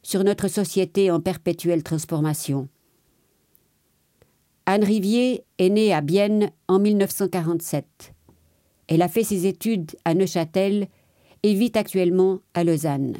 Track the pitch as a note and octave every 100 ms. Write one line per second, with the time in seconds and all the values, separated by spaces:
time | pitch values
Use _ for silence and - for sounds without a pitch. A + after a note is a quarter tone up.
0 | - F#3+ F#3+ - G3 G#3 F#3+ G3 F3+ G3+
1 | F#3+ E3 F3 D#3+ - E3+ E3+ E3 D#3 D#3+
2 | - D#3+ D#3 D3+ - C#3 C3+ _ _ _
3 | _ _ _ _ _ _ _ _ _ _
4 | _ _ _ _ _ _ - G3+ G3+ A3
5 | F#3+ A#3 B3+ A#3+ _ - F#3 G#3 G#3+ D#3+
6 | D3 F#3+ G3+ G#3+ G#3 _ - F#3+ G#3 G#3
7 | G3 - F#3+ F3 D#3+ E3+ - D3 - _
8 | - _ _ _ _ _ _ _ - D#3+
9 | F3 A3+ G#3+ G3+ F#3+ - A3 G#3+ D#3+ -
10 | F3 E3 F#3 F3 D#3+ F#3+ G3 G#3 G3 _
11 | _ _ _ _ G#3 G3 A#3+ A3 G3+ F#3+
12 | F3 F#3 F#3 F#3 _ F3 E3+ D#3+ D#3 C#3
13 | C3+ -